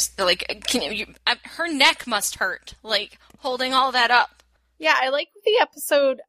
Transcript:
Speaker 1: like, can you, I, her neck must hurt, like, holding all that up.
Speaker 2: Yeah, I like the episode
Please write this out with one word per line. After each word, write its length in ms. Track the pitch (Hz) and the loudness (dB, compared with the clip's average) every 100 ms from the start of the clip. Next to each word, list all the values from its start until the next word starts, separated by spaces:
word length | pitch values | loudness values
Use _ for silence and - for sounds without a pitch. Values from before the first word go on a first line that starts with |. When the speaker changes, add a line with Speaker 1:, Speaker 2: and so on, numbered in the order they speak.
| - - | -2 -2
Speaker 1:
like, 460 | 185 180 - 220 - | 0 0 -2 -8 -4
can 260 | 247 151 | -4 -4
you, 140 | 208 - 254 - | -8 -10 -8 -4
I, 100 | 240 - | -4 -6
her 220 | - 339 | -8 -4
neck 340 | 285 294 311 - | 2 2 2 -2
must 300 | 214 - - | -4 -4 -4
hurt, 380 | 196 170 - - | -6 -6 -14 -18
like, 360 | 220 208 208 _ _ _ | -4 -4 -4 _ _ _
holding 340 | 277 247 254 262 | -6 -4 0 2
all 160 | 262 | 2
that 180 | 247 233 | 2 4
up. 200 | 240 - _ _ _ _ - | 4 2 _ _ _ _ -4
Speaker 2:
Yeah, 140 | 311 269 | 2 2
I 120 | 262 | 2
like 180 | 285 339 415 - | -2 -4 _ 0
the 140 | 440 | 2
episode 600 | 302 - - 285 277 254 | 2 -2 0 2 2 0